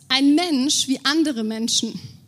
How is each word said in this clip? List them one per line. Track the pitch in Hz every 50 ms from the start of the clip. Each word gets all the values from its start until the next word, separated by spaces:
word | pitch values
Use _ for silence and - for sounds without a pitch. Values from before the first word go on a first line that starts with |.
| - -
ein | 262 269 277 285 294
Mensch | 320 359 359 302 247 254 302 285 - - -
wie | 262 - -
andere | 269 294 330 311 302 262 226
Menschen. | 220 214 220 220 226 226 - - - 226 - - - - - - -